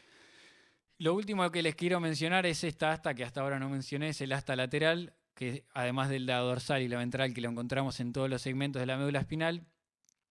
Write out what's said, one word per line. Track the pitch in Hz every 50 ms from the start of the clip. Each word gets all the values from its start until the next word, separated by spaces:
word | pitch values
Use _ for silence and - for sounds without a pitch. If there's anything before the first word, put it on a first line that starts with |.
| - _ - - - - - - - - - - _ _ _ _ _ _ _
Lo | - 160 160 175
último | 202 214 196 208 190 180 175
que | 165 175
les | 165 160 151
quiero | - 175 175 180 175
mencionar | 170 160 156 135 160 165 180 190 180
es | 175 160 - -
esta | 165 143 - 160 156
asta | 160 160 - 165 139
que | 120 123
hasta | 123 - 143
ahora | 135 139 139 135
no | 135 135
mencioné, | 139 135 131 - 147 139 151 156
es | 147 -
el | 139 135
asta | 135 139 131 - 135
lateral, | 127 127 123 147 147 156 160 165 175 175 - - _ _ _ _
que | - 131 123 123 139 - _ -
además | 135 123 123 123 135 135 139
de | 135 131
la | 127 127 127
dorsal | 123 123 123 127 127 - - 147 135
y | 127
la | 120 120 120
ventral | 120 123 131 131 135 127 117
que | 127
lo | 120 117
encontramos | 117 117 120 120 135 135 139 131 123 -
en | 123 123 120
todos | 135 135 135
los | 135 123
segmentos | - 135 127 135 139 143 135 131
de | 127
la | 127 131
médula | 135 139 143 143 139
espinal, | 135 - 156 160 160 165 170 170 165 - _ _ _ _ _ _ _ _ _ _ _ _